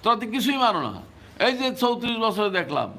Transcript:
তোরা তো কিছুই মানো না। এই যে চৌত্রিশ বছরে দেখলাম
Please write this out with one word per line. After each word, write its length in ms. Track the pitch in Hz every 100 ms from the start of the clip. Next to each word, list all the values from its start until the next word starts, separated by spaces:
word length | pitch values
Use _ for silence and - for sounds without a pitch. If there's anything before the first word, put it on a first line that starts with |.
তোরা 140 | 214 233
তো 100 | 226
কিছুই 300 | 247 226 277
মানো 260 | 247 185
না। 200 | 123 92 - - - - 220
এই 60 |
যে 220 | 254 262
চৌত্রিশ 440 | 254 247 240 240 233
বছরে 320 | 220 190 208
দেখলাম 420 | 185 143 143 107